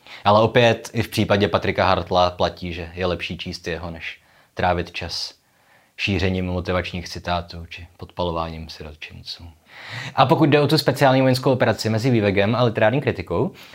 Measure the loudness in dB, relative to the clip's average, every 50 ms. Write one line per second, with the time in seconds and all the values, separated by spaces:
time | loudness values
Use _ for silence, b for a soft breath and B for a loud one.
0 | B B B B B 4 4 6 4 4 4 4 4 4 4 2 -4 -6 -6 -6
1 | -4 -2 -2 -2 0 2 2 2 2 2 0 0 -2 -2 0 0 2 2 2 0
2 | 0 0 2 2 2 2 0 -2 -4 -4 -4 -6 -10 -10 -8 -10 -12 -12 -8 -4
3 | -4 -2 -2 -4 -6 -8 -10 -10 -10 -10 -12 -10 -8 -8 -8 -8 -8 -10 -12 -12
4 | -12 -14 -14 b b b b b b b _ -2 0 0 2 0 -2 -6 -8 -10
5 | -10 -8 -8 -8 -10 -10 -12 b b b b b b b b b b b b -6
6 | -2 -2 0 0 0 0 0 -2 -2 -2 -4 -4 -2 -2 -2 -2 -2 -4 -8 -10
7 | -10 -10 -12 -10 -6 -4 -4 -4 -4 -8 -14 -16 -16 -16 -16 -18 -18 -20 _ -20
8 | -20 -12 _ -6 -4 -4 -4 -4 -6 -6 -8 -12 -14 -14 -16 -16 -16 -16 -16 -16
9 | -18 -18 -18 -16 -16 -16 -16 -16 -18 -20 -20 _ B B B B B B -14 -12
10 | B B B 2 4 4 4 4 4 4 4 4 4 4 2 2 2 0 2 4
11 | 4 4 6 4 4 4 2 2 2 2 2 4 2 2 0 0 -2 -2 0 0
12 | 2 2 2 4 4 4 4 4 2 2 2 2 2 0 2 4 4 4 4 2
13 | 0 -2 -2 -2 -4 -4 -2 -2 -2 -2 B B B B